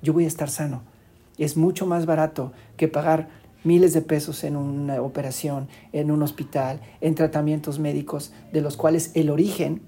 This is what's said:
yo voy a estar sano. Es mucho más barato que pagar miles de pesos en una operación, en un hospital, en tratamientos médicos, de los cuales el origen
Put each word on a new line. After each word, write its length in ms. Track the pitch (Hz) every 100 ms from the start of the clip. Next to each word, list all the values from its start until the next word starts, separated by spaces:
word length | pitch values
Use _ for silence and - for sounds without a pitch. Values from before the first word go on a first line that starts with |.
yo 120 | 151
voy 120 | 160 165
a 20 |
estar 220 | - 143
sano. 340 | - 151 127 - _ - _ _ _
Es 200 | 147 160
mucho 280 | 165 180 185
más 200 | 170 165
barato 480 | 156 156 - 131 - - -
que 100 | 160
pagar 420 | 143 156 160 160 - - _
miles 300 | 165 175 180
de 80 | 160
pesos 420 | 156 151 147 143
en 120 | 147 147
una 460 | 143 143 143 135
operación, 680 | 131 135 139 131 151 143 135 - -
en 200 | 151 147
un 100 | 151
hospital, 580 | 147 - - 147 131 135 - -
en 140 | 156 156
tratamientos 640 | 160 156 151 151 151 143
médicos, 520 | 151 147 147 151 - - -
de 100 | 156
los 160 | 147 -
cuales 340 | 160 165 160 -
el 140 | 151
origen 520 | 147 202 - 147 160